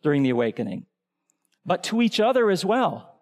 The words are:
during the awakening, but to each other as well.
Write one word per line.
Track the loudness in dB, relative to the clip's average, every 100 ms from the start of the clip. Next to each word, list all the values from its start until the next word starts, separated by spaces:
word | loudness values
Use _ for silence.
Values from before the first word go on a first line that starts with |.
during | 0 2
the | 2
awakening, | 2 -2 -2 -8 -8 -14 _ _ _ _ _ _ _
but | -4 -4
to | -2 0
each | 0 2
other | 2 2 2
as | 0
well. | 0 0 0 -4 -16 _